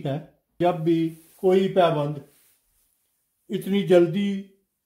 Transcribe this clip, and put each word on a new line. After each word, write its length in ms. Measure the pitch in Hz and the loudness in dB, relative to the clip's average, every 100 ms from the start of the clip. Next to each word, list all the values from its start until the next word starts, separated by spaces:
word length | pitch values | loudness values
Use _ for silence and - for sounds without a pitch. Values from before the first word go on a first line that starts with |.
| 147 | -4
है। 340 | 143 - _ _ _ | -8 -10 _ _ _
जब 180 | 175 170 | -2 0
भी 260 | 160 165 165 160 _ _ | -2 0 -2 -6 _ _
कोई 300 | 190 185 190 | 2 2 2
पैबंद 580 | 190 170 151 147 143 - _ _ _ _ _ _ _ _ _ _ _ _ | 2 2 2 -4 -8 -14 _ _ _ _ _ _ _ _ _ _ _ _
इतनी 340 | 185 - 196 | -10 -2 -2
जल्दी 760 | 165 180 170 170 202 196 196 _ _ _ | 4 4 4 0 -4 -6 -12 _ _ _